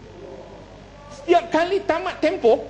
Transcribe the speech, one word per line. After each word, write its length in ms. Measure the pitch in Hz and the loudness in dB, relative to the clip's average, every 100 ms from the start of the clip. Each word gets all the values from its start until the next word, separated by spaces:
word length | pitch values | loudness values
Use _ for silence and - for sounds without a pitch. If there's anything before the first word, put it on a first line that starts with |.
| - - - - - - - - - - - | -18 -18 -16 -16 -16 -18 -20 -20 -20 -20 -20
Setiap 400 | - - 349 339 | -6 2 2 4
kali 320 | 311 349 381 | 0 2 0
tamat 320 | - 330 370 - | 0 -2 -4 -2
tempoh, 480 | 311 381 233 240 - | 0 2 4 4 0